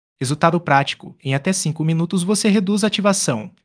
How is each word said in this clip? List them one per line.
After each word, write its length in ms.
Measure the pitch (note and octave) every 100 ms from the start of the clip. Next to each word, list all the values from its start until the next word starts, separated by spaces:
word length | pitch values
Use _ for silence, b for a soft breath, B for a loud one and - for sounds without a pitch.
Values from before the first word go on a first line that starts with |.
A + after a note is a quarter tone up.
| _ -
Resultado 400 | B2+ D3 E3 E3+
prático. 560 | E3+ C#3 C#3 - - -
Em 100 | C3+
até 200 | C#3 F#3+
cinco 320 | F#3+ D#3 D#3 D#3+
minutos 380 | E3 E3+ F#3+
você 260 | F3 G#3 A3
reduz 340 | G#3+ F#3 G#3
a 40 | G#3
ativação, 640 | G#3 G3+ G3 - A2+ - _